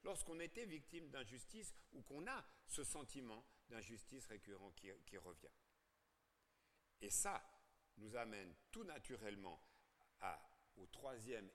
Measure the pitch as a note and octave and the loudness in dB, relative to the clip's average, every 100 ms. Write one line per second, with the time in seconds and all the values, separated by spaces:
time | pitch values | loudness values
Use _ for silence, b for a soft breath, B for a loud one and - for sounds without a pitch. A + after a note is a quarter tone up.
0 | - F#3+ - E3 E3+ F#3+ A#3 D#3 C#3 E3+ | 4 4 4 2 0 0 -2 -2 -2 -6
1 | D#3 C3+ A2+ B2 - A3 F#3 - B C#3+ | -2 -2 0 -2 -6 -4 -4 -6 B -8
2 | A#2 C#3+ F3 C4 - B - - C#3 D3+ | -4 -2 2 0 -2 B 0 2 4 2
3 | C#3+ C#3 B2 A2 - B - A2+ G2+ A2+ | 2 -2 -2 -4 -6 B -6 -4 -2 -6
4 | - C3 A#2+ G#2+ G#2 G2 G2 F2 F#2+ F#2+ | -4 -6 -4 -6 -4 -6 -6 -6 -6 -8
5 | - G2 F2 E2+ C#2+ - - - _ _ | -4 -4 -4 -8 -10 -14 -20 -20 _ _
6 | - - _ _ b b b b - - | -20 -20 _ _ b b b b -20 -6
7 | G2+ - G3+ F#3+ - - - - - - | 6 8 10 6 2 -16 -20 -20 -20 -8
8 | G#2+ A#2+ A#2 G#2 F#2 D#2 - A3 G#3 D3 | -2 2 2 2 -2 -8 -6 -4 -2 -4
9 | - B2 G#2+ G2+ F#2+ D#2 B B B B | -2 0 0 0 -2 -4 B B B B
10 | - - F#2+ D#2+ - - - - F#2 - | -20 -2 0 0 -4 -18 -18 -12 -10 -4
11 | C3+ B2+ A2 A#2 G2 | -2 -2 0 0 0